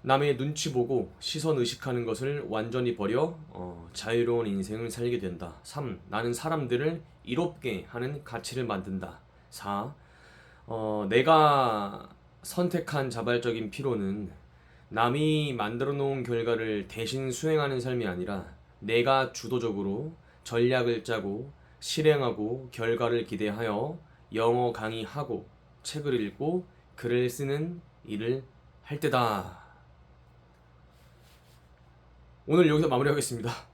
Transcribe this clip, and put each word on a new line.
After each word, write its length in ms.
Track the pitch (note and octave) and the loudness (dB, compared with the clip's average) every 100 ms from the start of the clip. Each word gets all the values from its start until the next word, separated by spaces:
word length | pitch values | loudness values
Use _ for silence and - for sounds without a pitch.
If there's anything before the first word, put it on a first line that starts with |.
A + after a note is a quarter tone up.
남의 340 | B2 C3+ D3 B2+ | 4 4 4 2
눈치 340 | C#3 D3 D3+ | -2 -2 -2
보고 400 | B2+ B2 B2+ F#2+ - | 0 2 0 -2 -8
시선 380 | - D#3 D#3 C#3+ | -8 -2 0 2
의식하는 480 | A#2+ - C3+ B2 | 0 -2 -4 -2
것을 400 | A#2 G#2+ C3 D3 - | -2 -2 -2 -4 -4
완전히 480 | G#2+ A#2 B2 B2 | -4 -2 0 0
버려, 400 | A2 G2+ A#2+ D#3+ E3 - | 0 0 2 0 -4 -14
어, 400 | F#2 F2+ E2+ E2 | -12 -12 -12 -14
자유로운 520 | - G#2+ A#2 A#2+ A#2+ | -10 0 2 4 2
인생을 460 | G#2+ G2 G2 A2 A#2 | 0 -2 -2 -4 -6
살게 260 | A#2 A#2+ A#2+ | -4 -2 -2
된다. 380 | F#2+ E2+ F2 - | -4 -6 -10 -12
삼. 360 | - D3 C3+ F#2 - | -12 -8 -6 -8 -6
나는 220 | G#2 A#2+ | -4 -2
사람들을 720 | A#2+ D#3+ D#3+ B2 B2 D3+ E3 - - | -2 -2 -2 0 0 0 -2 -10 -16
이롭게 640 | - B2+ F3 - A#2+ G2 - | -4 -2 -2 -2 -6 -4 -8
하는 340 | A#2+ C3 D3 | -6 -6 -6
가치를 420 | - A#2 - B2+ | -8 -10 -6 -4
만든다. 540 | A#2 G2 F#2+ F#2 F2 - - - - | -2 -2 -4 -6 -6 -12 -20 -20 -20
사. 460 | - G2+ G2+ A#2+ D3 - - - - - - - | -12 -4 -4 -4 -10 -20 -20 -20 -20 -20 -20 -8
어, 400 | A2+ A2 G#2+ G2 | -4 -2 -2 4
내가 1000 | A#2 C3+ D#3+ D3+ C#3 B2 G#2+ G2+ - - - - - | 4 8 8 10 6 4 2 -2 -8 -16 -20 -20 -18
선택한 680 | - - F3 F3 - D3 C3 | -6 0 0 0 -2 -2 -2
자발적인 640 | A2+ A2 A#2+ A#2+ A2+ G#2+ | -2 0 2 2 -2 -4
피로는 720 | A#2 C3+ A2+ G2 G#2 F#2+ D2 - - - - - | -4 -2 0 -2 -2 -6 -12 -20 -20 -20 -20 -6
남이 640 | A2 A#2+ C#3 D#3 D#3 D3 | 2 2 4 4 2 0
만들어 400 | A#2 G#2+ A#2+ C3+ | -2 -4 -2 -2
놓은 300 | C#3 C#3 C3+ | 0 0 -2
결과를 640 | A#2+ A#2 A#2 A2+ A2 G#2 F#2 | -2 0 2 0 0 -2 -4
대신 440 | A2+ A2+ C3 C3 | -6 -4 -2 -4
수행하는 480 | B2 D#3 D#3 C#3+ C3 | -2 2 2 2 -2
삶이 260 | B2+ B2 | -2 -2
아니라 400 | G#2+ F2+ F2+ G2 E2 - - - | -2 -2 -4 -6 -8 -16 -20 -10
내가 540 | G2+ A#2 A#2+ C3+ C3 | 2 4 4 4 2
주도적으로 800 | - A#2 B2 A2+ G2 G2 G#2 D#3 E3 - - | -6 -4 -2 0 -2 -2 -4 -6 -12 -20 -20
전략을 600 | - A#2 B2 B2+ A#2+ A#2 | -4 2 4 4 2 0
짜고 480 | A2 A2 G2 G#2 C#3 - - - | -2 -2 -2 -6 -8 -16 -20 -14
실행하고 920 | - - D#3 D3 B2+ G2+ G#2+ B2+ B2+ | -6 2 4 6 2 0 -2 -4 -8
결과를 540 | - A#2 A#2+ A#2 A#2+ | -4 0 2 2 2
기대하여 720 | A2 G2+ G#2 G#2 A2+ G#2 C#3+ F3 - - - | 0 -2 -2 -2 -2 -2 -4 -6 -16 -20 -6
영어 380 | G#2+ A2+ A#2+ B2 | 2 4 4 2
강의하고 760 | A2+ A2 A2+ G#2 C#3+ C#3+ G2+ - - - - | -2 -6 -6 -6 -6 -4 -6 -8 -20 -20 -14
책을 380 | - D3+ D3 B2 | -10 -4 0 0
읽고 440 | G2+ - C#3+ F3+ F3+ - - | 0 -2 -2 -2 -4 -20 -20
글을 340 | - A#2 B2 B2 | -8 0 2 2
쓰는 520 | A#2+ C3+ C#3+ E3 F3 - - | -2 -2 -2 -4 -6 -14 -20
일을 380 | - G#2 A#2 C3 C3 - - - | -8 -4 -2 -2 -4 -20 -20 -20
할 160 | - D3 | -10 -4
때다. 640 | D3+ C3 A#2 G2+ F#2 F2+ - - - - - - - - - - - - - - - - - - - - - - - - - - - - | 2 2 2 0 -6 -14 -20 -20 -20 -20 -20 -20 -20 -20 -20 -20 -20 -20 -20 -20 -20 -20 -20 -20 -20 -20 -20 -20 -20 -20 -20 -20 -20 -16
오늘 220 | - D#3+ D#3+ | 2 6 8
여기서 200 | D3+ D#3+ | 6 4
마무리하겠습니다. 640 | B2 C#3 D3 - A#2+ A#2 A2+ - | 4 4 2 -2 -4 -4 -6 -12